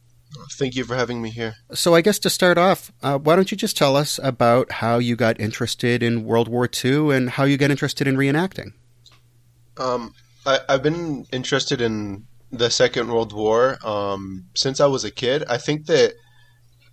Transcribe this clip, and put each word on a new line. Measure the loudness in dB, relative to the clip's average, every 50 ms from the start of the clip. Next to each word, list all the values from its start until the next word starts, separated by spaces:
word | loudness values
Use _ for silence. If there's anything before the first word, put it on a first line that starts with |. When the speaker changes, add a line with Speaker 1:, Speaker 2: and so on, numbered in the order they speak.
| _ _ _ _ _ -20 -20 -20 -18 -14
Speaker 1:
Thank | -8 -4 -4 -4 -4
you | -4 -6
for | -4 -2
having | -2 -2 -2 -4 -6
me | -8 -8
here. | -8 -6 -8 -8 -8 -10 _ -12 -6
Speaker 2:
So | -2 2 4 4
I | 4
guess | 4 4 0 0
to | -2 -4
start | -2 2 2 2 4 4
off, | 4 2 2 0 -4 -14 -14 _
uh, | -4 -2 -2 0
why | 2 4 4
don't | 4 4 0
you | -2
just | -4 -4 -4 0
tell | 2 2 4 4
us | 2 0 -2 -4 -4
about | -4 -4 0 2 4 4 4 4 2 0
how | -4 -4 -2 0 0 0
you | 0 0 0
got | 0 2 0 0 0
interested | -2 -6 -4 -4 -6 -6 -4 -2 0 0 2 2
in | 2 0 0 0
World | -2 0 2 2 2
War | 0 0 -2 -2 -2
Two | -2 -2 0 2 2 2 2 2
and | 2 2 0 0
how | -2 0
you | 2 2 2
got | 2 2 2
interested | 0 0 -2 -4 -4 -2 -2
in | 0 2
reenacting? | 2 2 2 2 0 0 -2 -6 -10 -14 -14 -16 _ _ _ _ _ _ _ _ _ _ _ _ _ _ _ _ _ _ _ -10
Speaker 1:
Um, | -6 -4 -2 -2 -4 -4 -8 -16 _ _ _ _ _ -2
I, | 0 0 0 0 0
I've | 0 0
been | 0 0 -2 -2 -4 -6 -6 -8 -8 -8
interested | -8 -6 -4 -2 -2 -2 0 -2 -2 -2
in | -2 -2 -2 -4 -6 -8 -10 -12 -14 -18 -20 -20 -20 -10
the | -4 -2 -2 0
Second | 2 2 2 2 2 0 -2 0
World | 0 -2 -2 -2
War, | -4 -2 0 2 4 4 4 2 0 -2 -6
um, | -4 -4 -4 -2 -4 -4 -6 -8 -10 -12 -14 -14 -10 -6
since | -4 -4 -2 0 2
I | 2
was | 2 2 0 -4
a | -6
kid. | -8 -4 -2 -2 -2 -2 -2 -4
I | -4
think | -4 -2 -2 -4 -4 -2
that | 2 4 4 4 4 2 -2 -20 _ _ _ _ _ _ _ _ _ _ _ _ _